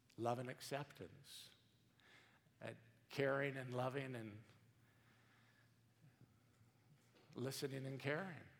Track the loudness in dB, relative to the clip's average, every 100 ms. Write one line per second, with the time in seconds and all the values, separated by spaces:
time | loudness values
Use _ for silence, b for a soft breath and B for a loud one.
0 | -14 0 2 4 0 -6 -4 -2 -4 -8
1 | -12 -12 -14 -14 -14 -18 -20 -20 -20 B
2 | B B B B -20 -10 -10 -10 -14 -20
3 | -2 4 6 6 4 0 0 2 2 2
4 | -2 -2 -4 -8 -12 -20 -20 -20 B B
5 | B B B B B B B B -20 -20
6 | -20 -20 -20 -20 -20 -20 -20 -20 -20 -20
7 | -20 -20 -10 -2 -2 0 0 0 -2 0
8 | 2 2 2 -6 -10 -16